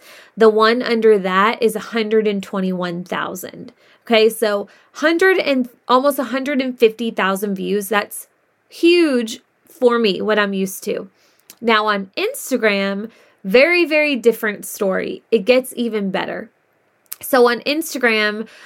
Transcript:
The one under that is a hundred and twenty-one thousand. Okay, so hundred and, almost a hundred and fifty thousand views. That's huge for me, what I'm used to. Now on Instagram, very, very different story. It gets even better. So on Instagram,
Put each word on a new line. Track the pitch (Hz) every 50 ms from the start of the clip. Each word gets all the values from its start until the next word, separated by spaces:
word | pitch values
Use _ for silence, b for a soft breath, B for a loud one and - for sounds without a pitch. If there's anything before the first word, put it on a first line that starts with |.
| B B B B B B B 202
The | 226 220
one | 208 220 220 220 233 254 254
under | - 240 226 220 220 214 202
that | 180 185 185 190 202 220 240 - -
is | 220 214
a | 202
hundred | - - - 233 220 214 220 220 208
and | 214 202 196 190
twenty-one | - - 196 185 185 185 175 180 175 170 175 180
thousand. | - 175 151 - - 185 185 - - - - - - b b b b b b b
Okay, | - 233 220 220 226
so | 220 - 233 208 208 202 202 b b b b b _
hundred | - 285 311 339 339 370 381 370 -
and, | - 277 277 254 247 247 - _ _
almost | - 240 254 269 285 277 294
a | 262
hundred | 220 240 262 262 285 294 262 269
and | 254 247 -
fifty | 233 220 220 - 233 226
thousand | 220 - 196 190 196 190 214 202 196
views. | 190 185 180 190 208 196 190
That's | 220 202 214 - - - - - _ _ _ _ _ _ _ _
huge | - - - 339 349 349 339 302 262 240 233 220 240 - - _ _ _ _ _
for | _ _ 254 240 233 233
me, | 233 202 180 - 196
what | 208 214 208
I'm | 208 196 196
used | 190 190 190 - - -
to. | 208 - - 196 - b b b b b b b b b _
Now | 226 233 226 214 214
on | 214 208 202 196 190 _
Instagram, | - 370 453 554 - - - 262 220 220 214 202 196 196 196 196 196 214 220 b b b b b b -
very, | 190 190 247 277 339 349 349 339
very | 285 311 302 302 294 285
different | 226 - 233 220 - 233 214 202 - -
story. | - - - 208 190 185 185 - - 190 - - _
It | - 220
gets | 190 247 247 254 254 - -
even | - 240 233 214 214 196 190
better. | 185 175 165 156 170 180 214 - _ _ _ _ _ _ _ _ _ _ _ _ - -
So | - - - 254 240
on | 240 240 220
Instagram, | - - 294 311 320 - - 277 247 233 220 214 214 214 208 214 220 B B B B